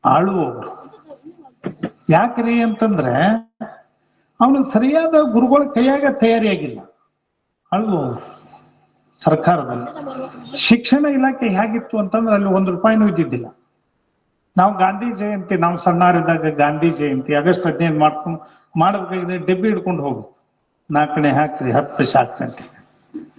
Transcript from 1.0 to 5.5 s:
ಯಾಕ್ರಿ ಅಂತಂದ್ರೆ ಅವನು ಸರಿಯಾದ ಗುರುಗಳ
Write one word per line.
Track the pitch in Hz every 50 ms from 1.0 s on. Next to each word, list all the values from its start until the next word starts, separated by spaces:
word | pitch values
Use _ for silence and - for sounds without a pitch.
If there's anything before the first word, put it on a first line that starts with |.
| _ 311 277 _ _ 320 349 - - 262 _ _ - - - - - - _ _ _ -
ಯಾಕ್ರಿ | 156 170 214 240 240 240 226 233 233 233
ಅಂತಂದ್ರೆ | 233 226 208 - 226 220 202 156 131 123 120 135 165 202 226 226 226 _ _ _ 220 - - - _ _ _ _ _ _ _ _ _ _ _ _
ಅವನು | 233 254 277 277 -
ಸರಿಯಾದ | - - 220 240 269 294 330 330 320 320 302 302 247
ಗುರುಗಳ | 214 240 262 240